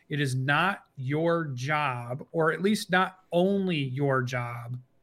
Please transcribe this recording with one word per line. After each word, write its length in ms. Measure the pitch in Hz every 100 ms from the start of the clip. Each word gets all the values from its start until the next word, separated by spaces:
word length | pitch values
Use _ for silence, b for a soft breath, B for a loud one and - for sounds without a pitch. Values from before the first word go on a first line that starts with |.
| B
it 120 | 147
is 140 | 143
not 520 | 131 131 147 180 202 - -
your 480 | 127 151 165 170 156
job, 800 | 123 135 151 143 120 120 139 -
or 180 | 165 160
at 80 | 160
least 300 | 190 208 -
not 300 | 185 180 - _
only 460 | 170 185 202 190 156
your 440 | 135 127 143 131
job, 540 | 123 127 120 120 120 123 - _